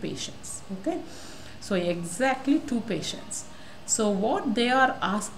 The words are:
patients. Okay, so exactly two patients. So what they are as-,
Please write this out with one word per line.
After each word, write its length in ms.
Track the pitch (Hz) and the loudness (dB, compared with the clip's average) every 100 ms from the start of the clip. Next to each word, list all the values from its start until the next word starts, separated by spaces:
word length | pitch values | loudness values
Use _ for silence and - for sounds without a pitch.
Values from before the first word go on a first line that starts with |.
patients. 600 | 165 - - - - - - 190 | -4 -6 -8 -10 -10 -10 -8 -4
Okay, 220 | - 349 - - - - - - | -2 -2 -6 -10 -12 -12 -12 -12
so 160 | - 190 | 0 2
exactly 840 | 175 175 170 - 262 262 - 311 | 2 0 -2 0 2 2 4 4
two 200 | - 240 | 4 -2
patients. 640 | 220 165 160 - - - - - - - - | 0 -2 -2 -6 -8 -8 -10 -12 -14 -12 -2
So 240 | - 214 | 2 4
what 460 | 196 214 381 330 220 | 4 2 2 2 2
they 140 | 240 | 4
are 280 | 262 262 262 | 6 6 4
as-, 300 | 175 208 190 | 0 0 -2